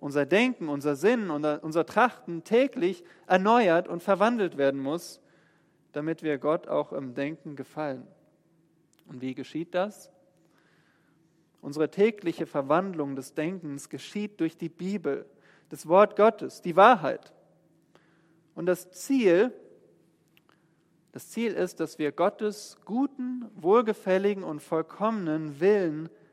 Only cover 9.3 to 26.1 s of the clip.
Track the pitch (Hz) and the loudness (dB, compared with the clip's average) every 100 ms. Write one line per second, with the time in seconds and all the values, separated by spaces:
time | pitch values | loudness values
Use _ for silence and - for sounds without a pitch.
9.3 | 131 127 156 165 180 202 - - _ _ | -10 -10 -10 -6 -4 -4 -8 -20 _ _
10.3 | _ _ _ _ _ _ _ _ _ _ | _ _ _ _ _ _ _ _ _ _
11.3 | _ _ _ 151 147 151 - 214 220 170 | _ _ _ -10 -2 -2 2 2 2 -6
12.3 | 165 156 151 135 160 196 165 143 135 131 | -6 -6 -4 0 0 0 -4 -6 -6 -8
13.3 | - 156 190 156 139 - 139 - 208 208 | -6 -6 -6 -10 -12 -12 -16 -12 -8 -8
14.3 | 208 160 - 165 - 180 202 156 139 - | -4 -6 -6 -12 -8 -6 -4 -4 -6 -8
15.3 | _ _ _ _ - 151 185 202 - 214 | _ _ _ _ -14 4 6 6 6 4
16.3 | 220 131 - 180 165 214 220 143 - - | 4 -4 -8 0 8 8 8 2 -6 -10
17.3 | _ _ _ _ _ _ _ _ _ _ | _ _ _ _ _ _ _ _ _ _
18.3 | _ _ - 175 175 - - - 269 202 | _ _ -6 -2 -2 -4 -14 -2 2 6
19.3 | 170 240 - - - _ _ _ _ _ | 6 4 0 -18 -20 _ _ _ _ _
20.3 | _ _ _ _ _ _ _ _ 127 - | _ _ _ _ _ _ _ _ -18 -10
21.3 | 220 226 - 180 - 156 - 147 143 185 | -4 -4 -2 -4 -4 -8 -4 -4 0 0
22.3 | - 214 202 - - - 233 277 - 254 | 0 -4 -6 -12 -20 -8 -2 -2 -4 -8
23.3 | 254 226 - 160 220 220 208 196 190 202 | -8 -12 -4 4 4 4 -2 0 2 2
24.3 | 196 170 147 - 160 160 - 214 220 170 | -2 -6 -10 -4 -4 -4 -4 -4 -2 -4
25.3 | 156 156 139 185 208 175 151 160 | -4 -6 0 2 4 2 -4 -8